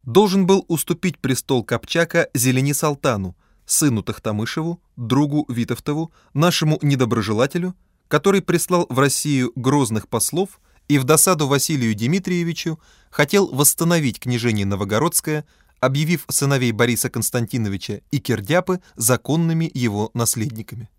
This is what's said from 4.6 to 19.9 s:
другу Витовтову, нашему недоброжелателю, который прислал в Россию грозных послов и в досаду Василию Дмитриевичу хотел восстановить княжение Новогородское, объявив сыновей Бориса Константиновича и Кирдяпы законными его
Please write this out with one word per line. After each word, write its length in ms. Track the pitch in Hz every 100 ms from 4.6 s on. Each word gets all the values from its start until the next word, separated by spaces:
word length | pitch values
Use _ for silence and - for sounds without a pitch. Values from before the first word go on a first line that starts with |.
| 160 170 _ -
другу 500 | 117 127 147 151 -
Витовтову, 640 | 120 113 120 - 147 165 _ _
нашему 460 | 139 175 - 151 151
недоброжелателю, 920 | 147 135 123 117 101 107 135 175 180 - _ _ _
который 340 | 147 196 196
прислал 440 | - 165 - 180 -
в 100 | 123
Россию 540 | 139 - 151 139 123
грозных 540 | - 123 147 120 110 -
послов 520 | 117 - 156 196 - _ _ -
и 100 | 143
в 60 |
досаду 440 | 131 156 196 170 143
Василию 480 | 135 - 147 113 104
Дмитриевичу 840 | 117 190 185 175 170 165 170 160 _ _ _
хотел 380 | - 147 202 196
восстановить 720 | 127 147 - 170 170 139 101
княжение 440 | 123 120 117 107
Новогородское, 800 | 98 98 101 104 165 - - 151 - _ _ _
объявив 440 | 127 135 156 170 -
сыновей 420 | - 139 139 123
Бориса 400 | 107 120 117 123
Константиновича 920 | 117 110 123 117 127 104 98 - 101 _
и 80 | 139
Кирдяпы 600 | - 110 101 170 180 180 _
законными 720 | - 117 123 - 160 165 160 165
его 380 | 131 120